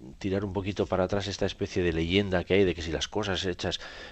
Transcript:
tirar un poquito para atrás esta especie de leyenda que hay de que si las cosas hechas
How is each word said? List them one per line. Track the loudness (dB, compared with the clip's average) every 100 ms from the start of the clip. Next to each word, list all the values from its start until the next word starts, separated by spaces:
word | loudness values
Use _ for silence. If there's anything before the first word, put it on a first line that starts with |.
| -16 -6
tirar | -2 -2
un | -2
poquito | -2 -2 -2 0
para | 2 2
atrás | 0 -2
esta | -2 -2
especie | -2 -2 0
de | 2
leyenda | 2 4 4 4 0
que | 4 6
hay | 6
de | 2
que |
si | -2
las | -2 -2
cosas | -2 -2 -2 -2
hechas | -2 -4 -4 -8 -14 -16